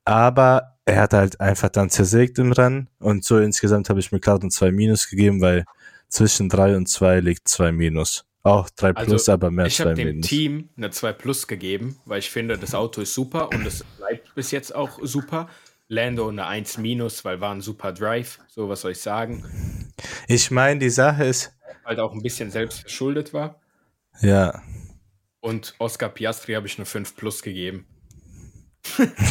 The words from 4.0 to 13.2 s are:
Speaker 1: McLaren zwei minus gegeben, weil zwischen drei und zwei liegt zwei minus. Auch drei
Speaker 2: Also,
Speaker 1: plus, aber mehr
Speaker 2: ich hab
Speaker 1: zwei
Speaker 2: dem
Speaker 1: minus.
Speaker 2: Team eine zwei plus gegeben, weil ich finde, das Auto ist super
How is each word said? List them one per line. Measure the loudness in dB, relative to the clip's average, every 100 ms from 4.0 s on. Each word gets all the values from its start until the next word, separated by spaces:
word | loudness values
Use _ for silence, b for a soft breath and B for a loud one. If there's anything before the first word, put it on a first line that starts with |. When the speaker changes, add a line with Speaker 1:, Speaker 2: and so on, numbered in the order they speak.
| 0
Speaker 1:
McLaren | -2 2 2 0
zwei | 2 2
minus | 4 2 2 0
gegeben, | 4 4 6
weil | 4 2 0 b b b b
zwischen | 2 2 2 0
drei | 4 4 4
und | 0
zwei | 2 4 4
liegt | 2 0 -2
zwei | 0 2
minus. | 2 0 0 -2 -6 _ _
Auch | 4 4 2
drei | 0 0
Speaker 2:
Also, | 0 2
Speaker 1:
plus, | 2 4
aber | 2 2
mehr | 0 0
Speaker 2:
ich | 0
hab | 0
Speaker 1:
zwei |
Speaker 2:
dem | 0 -2
Speaker 1:
minus. | -4 -2
Speaker 2:
Team | -2 -2 -4 -10 -12
eine | -10
zwei | -6 -6
plus | -6 -6 -6 -6
gegeben, | -8 -6 -6 -6 -12 -8
weil | -8
ich | -6
finde, | -8 -6 -6
das | -6
Auto | -4 -4 -6
ist | -8
super | -6